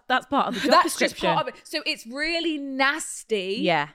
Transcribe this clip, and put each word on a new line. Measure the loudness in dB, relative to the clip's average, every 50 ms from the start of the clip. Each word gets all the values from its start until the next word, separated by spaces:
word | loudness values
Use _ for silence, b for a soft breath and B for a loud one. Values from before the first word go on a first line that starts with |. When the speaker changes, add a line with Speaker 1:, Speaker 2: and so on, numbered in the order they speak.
| -4 0
Speaker 1:
that's | 0 0 0
part | 0 0 0 0 0
of | 0
the | -2
job | 2 6
Speaker 2:
That's | 6 6 6 4
just | 2 0
Speaker 1:
description. | 0 0 0 0 0 0 2
Speaker 2:
part | 2 0 -2
of | -8
it. | -12 -16
So | -8 -8 -4 -4
it's | -4 -6 -6 -8
really | -12 -8 -4 -4 -2 -2 -2 -2 -2 -2 -2
nasty | -4 -6 -2 0 2 2 2 -2 -6 -10 -12 -14 -6 -4 -4 -2 -2 -4 -4 0
Speaker 1:
Yeah. | 2 2 2 2 0 -2